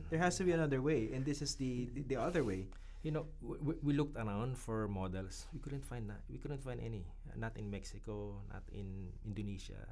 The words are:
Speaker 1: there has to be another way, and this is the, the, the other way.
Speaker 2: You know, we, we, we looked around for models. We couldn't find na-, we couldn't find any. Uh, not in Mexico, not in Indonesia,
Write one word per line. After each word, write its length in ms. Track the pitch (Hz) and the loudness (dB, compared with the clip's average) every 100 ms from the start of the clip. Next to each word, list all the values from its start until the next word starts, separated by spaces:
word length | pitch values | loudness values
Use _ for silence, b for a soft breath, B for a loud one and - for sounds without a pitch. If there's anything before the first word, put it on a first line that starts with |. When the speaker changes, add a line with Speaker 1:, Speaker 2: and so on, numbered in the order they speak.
| - | 0
Speaker 1:
there 100 | 160 | 4
has 180 | 180 175 | 6 6
to 60 | |
be 100 | 180 | 6
another 280 | 165 151 131 | 6 6 6
way, 300 | 139 147 110 | 6 6 4
and 100 | 131 | 2
this 200 | 135 147 | 2 2
is 100 | 139 - | 0 0
the, 340 | 127 123 120 | 0 0 0
the, 80 | 139 | -2
the 140 | 131 127 | 0 2
other 280 | 143 175 | 4 4
way. 220 | 117 92 101 - B B | 4 2 -2 -8 B B
Speaker 2:
You 80 | 156 | 0
know, 140 | 156 - - | 0 -2 -6
we, 160 | 123 - | -6 -2
we, 140 | 143 165 | -2 0
we 100 | 143 | 4
looked 220 | 143 147 120 | 4 4 0
around 420 | 110 101 123 131 | 0 0 0 -2
for 300 | - 110 104 | 0 0 2
models. 580 | 98 92 92 92 - - | 0 0 0 -2 -6 -8
We 60 | 156 | -8
couldn't 260 | 139 139 - | -6 -6 -4
find 220 | 123 104 | -6 -6
na-, 160 | 101 - | -6 -8
we 60 | 131 | -6
couldn't 260 | - 139 | -4 -4
find 160 | 131 120 | -4 -4
any. 260 | 113 110 85 - - | -4 -4 -6 -8 -8
Uh, 80 | 117 | -4
not 200 | 113 113 | -2 -2
in 120 | 107 | -4
Mexico, 720 | 101 - - - 104 101 101 101 | -4 -6 -8 -4 -4 -4 -6 -6
not 120 | 92 - | -8 -8
in 380 | 101 98 95 92 95 107 | -6 -4 -4 -6 -6 -4
Indonesia, 600 | 104 101 95 - 50 - | -2 -2 -4 -6 -8 -8